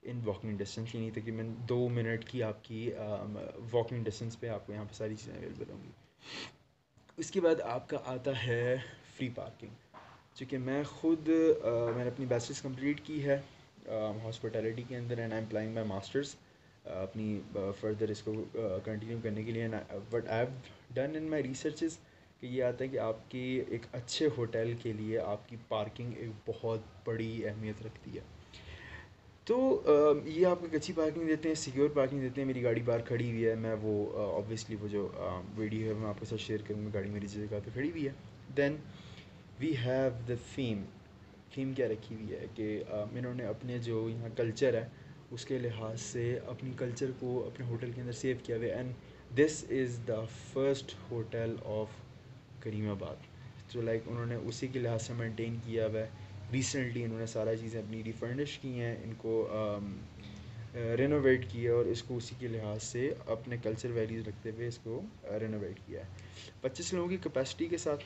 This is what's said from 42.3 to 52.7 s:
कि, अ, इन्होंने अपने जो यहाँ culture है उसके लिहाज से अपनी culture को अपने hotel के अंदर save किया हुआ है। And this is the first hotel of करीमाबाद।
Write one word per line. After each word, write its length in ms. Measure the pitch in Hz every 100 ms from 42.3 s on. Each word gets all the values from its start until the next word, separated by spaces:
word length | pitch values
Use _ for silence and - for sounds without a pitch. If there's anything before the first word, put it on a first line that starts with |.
| - -
कि, 320 | - 107 107
अ, 300 | - 104 104 117
इन्होंने 260 | 123 123 113
अपने 340 | 113 123 123
जो 300 | 117 113 113
यहाँ 220 | 113 117
culture 440 | 110 113 110 135 113
है 160 | 120 - - - -
उसके 280 | 120 - 131
लिहाज 400 | 120 107 110 113
से 360 | - 123 120 120
अपनी 380 | - 123 131
culture 380 | 120 127 120 135
को 280 | 127 127 123
अपने 240 | - 123 123
hotel 280 | 117 120
के 80 | 120
अंदर 120 | 123
save 280 | 117 135 123 -
किया 120 | 117
हुआ 80 | 113
है। 280 | 110 127
And 0 | 123 - - - 120
this 140 | 151
is 360 | 151 - 127 127 120 113
the 180 | 110 110 - - 135
first 300 | 135 135 - - -
hotel 500 | 120 113 120 113 113 -
of 220 | 107 107 - - - - - - -
करीमाबाद। 540 | 110